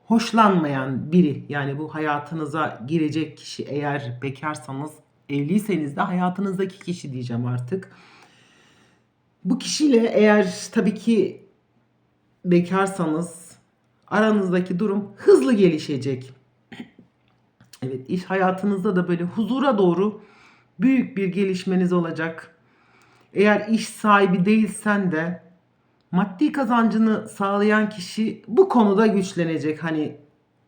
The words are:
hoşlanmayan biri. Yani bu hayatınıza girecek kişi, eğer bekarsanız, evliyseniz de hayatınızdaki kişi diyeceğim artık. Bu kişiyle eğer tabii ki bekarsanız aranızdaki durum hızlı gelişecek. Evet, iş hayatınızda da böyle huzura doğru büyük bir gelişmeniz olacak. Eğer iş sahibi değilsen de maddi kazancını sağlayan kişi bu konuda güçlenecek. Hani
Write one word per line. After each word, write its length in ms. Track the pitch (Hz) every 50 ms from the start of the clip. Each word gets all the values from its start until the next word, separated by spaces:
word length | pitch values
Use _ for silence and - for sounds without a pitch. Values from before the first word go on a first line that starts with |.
| _
hoşlanmayan 1040 | - 226 226 - - 214 233 214 202 190 170 151 143 139 135 131 135 131 - - 151
biri. 340 | 165 180 160 147 127 123 - -
Yani 300 | 147 143 139 139 139 147
bu 160 | 156 151 156
hayatınıza 840 | 156 156 151 147 147 156 - 165 160 151 139 151 160 151 - - - 113
girecek 500 | 135 165 165 156 147 127 160 151 151 -
kişi, 260 | - - - - - -
eğer 560 | - 135 147 147 147 143 139 123 123 120 -
bekarsanız, 680 | 139 139 131 - 160 151 151 147 - - 135 135 151 151 - - _ _ _ _ _ -
evliyseniz 680 | 143 143 143 147 190 214 - 208 185 156 151 139 143
de 60 | -
hayatınızdaki 760 | 196 190 180 180 180 180 180 196 202 196 185 196 190 185 - -
kişi 340 | - 175 175 - - 143 127
diyeceğim 320 | 127 123 123 117 117 123
artık. 460 | 123 123 123 - - 190 185 - - - - - - - - - _ _ _ _ _ _ _ _ _ _ _ _ _ _ _ _ _ _ _ _ _ _ _ -
Bu 160 | 180 247 -
kişiyle 480 | - - - - 311 285 247 226 233
eğer 640 | 226 - 208 214 214 208 208 190 180 - - - -
tabii 240 | - - 180 208 -
ki 500 | - - 233 226 202 - - - - - _ _ _ _ _ _ _ _ _ _ _ _ _ _ _ _ _ _ _ -
bekarsanız 1080 | 180 175 175 175 - 185 190 196 - - - 165 156 156 165 175 - - - - - - _ _ _ _ _ _ _ _ _ _
aranızdaki 720 | - - 208 214 220 214 202 190 180 180 180 180 - 180 175
durum 320 | 220 202 202 208 - - -
hızlı 380 | - - - 392 294 254 269 240
gelişecek. 800 | 202 190 175 156 151 - - 147 127 120 139 131 120 - - - _ _ _ _ _ _ _ - - - - _ - - _ _ _ _ _ _ _ _ _ _ _ - _ - -
Evet, 280 | 131 131 135 131 - -
iş 140 | 185 180 -
hayatınızda 720 | - 190 190 185 185 185 - - 202 202 190 180 214 180
da 120 | 180 175
böyle 160 | 175 175 165 175
huzura 540 | 175 - 220 220 190 254 269 285 277 233
doğru 440 | 196 190 175 170 175 202 214 208 - - - _ _ _ - _ _ _ _ _ -
büyük 360 | 202 262 269 240 - - -
bir 100 | 196 196
gelişmeniz 680 | 180 175 202 196 190 185 180 - 196 185 185 180 175 180
olacak. 640 | 175 165 165 - 156 160 165 160 - - - _ _ _ _ _ _ _ _ _ _ _ _ _ _ _ _ -
Eğer 340 | 175 202 208 208 196 -
iş 220 | 214 226 208 - -
sahibi 560 | - - - 214 202 202 196 185 175 175 175
değilsen 680 | 208 220 220 214 - - - - 214 202 202 190 175
de 320 | 156 156 165 170 180 - - - _ _ _ _ _ _ _ _ _ _ _ -
maddi 400 | 170 180 208 196 - - 302 294
kazancını 760 | - 285 262 208 247 233 226 214 185 220 220 220 214 - -
sağlayan 640 | - - - 202 196 202 202 208 214 214 214 214 208
kişi 540 | - - 180 - - 214 220 220 - - -
bu 220 | - 226 381 381 -
konuda 380 | - 240 214 202 190 208 226
güçlenecek. 760 | 214 190 202 180 - - 175 165 165 160 143 139 156 151 151 165
Hani 340 | 165 160 151 151 - - - - _ _ _ _ _ _ _ _